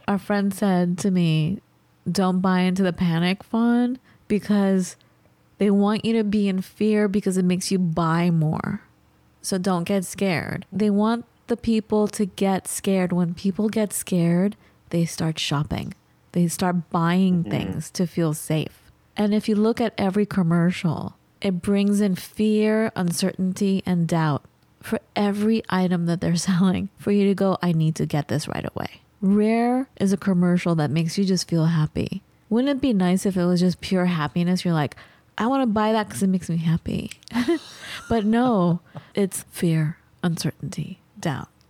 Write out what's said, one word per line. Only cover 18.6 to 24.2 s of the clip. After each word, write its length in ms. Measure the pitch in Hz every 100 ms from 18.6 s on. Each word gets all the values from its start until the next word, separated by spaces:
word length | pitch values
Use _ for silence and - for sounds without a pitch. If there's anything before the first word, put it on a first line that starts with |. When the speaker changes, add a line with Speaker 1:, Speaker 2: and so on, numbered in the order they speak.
| - - _ _ _ -
Speaker 1:
And 160 | 208
if 140 | 208 214
you 60 | 208
look 240 | 214 233
at 120 | 233 -
every 280 | 196 196 202
commercial, 880 | 196 170 170 170 180 175 - - - _ -
it 200 | 202 175
brings 400 | - 202 202 202
in 140 | 208 185
fear, 760 | - - 214 214 214 220 220 -
uncertainty, 880 | 175 170 190 - 185 185 202 190 -
and 200 | 175 165
doubt, 360 | 165